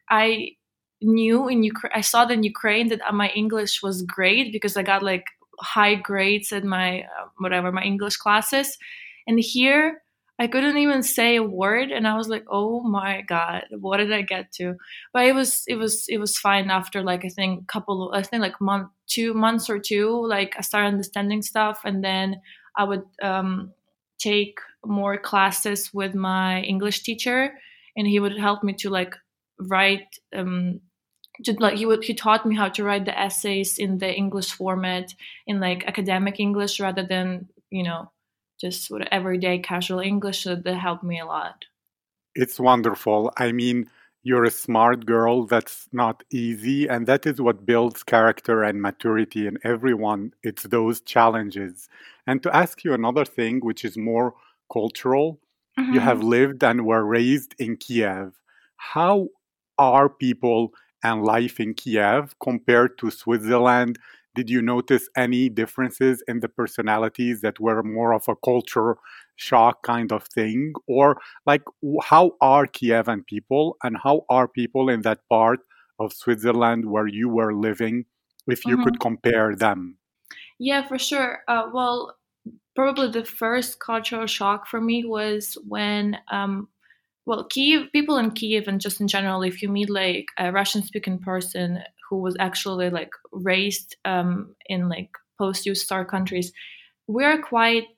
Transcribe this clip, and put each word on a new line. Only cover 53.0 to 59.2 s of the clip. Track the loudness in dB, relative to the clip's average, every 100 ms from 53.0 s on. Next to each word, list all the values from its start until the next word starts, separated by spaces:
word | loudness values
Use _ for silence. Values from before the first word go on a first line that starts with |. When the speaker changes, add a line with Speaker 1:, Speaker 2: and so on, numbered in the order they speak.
| 0 0 0
Speaker 2:
thing, | -2 -2 -2
which | -2 -4 -6
is | -6
more | -2 0 0 -4 _ _ -8
cultural, | -4 -4 -4 0 2 0 -4 _ _ _ -4 0
you | 2
have | 4 2
Speaker 1:
Mm-hmm. | 4 4
Speaker 2:
lived | 4 2
and | 2 2
were | 2 2 2
raised | 2 2 0 -2 -8
in | -8 -8
Kiev. | -4 0 0 -2 -8 -16 _ _ _ -18
How | -6 0 4 4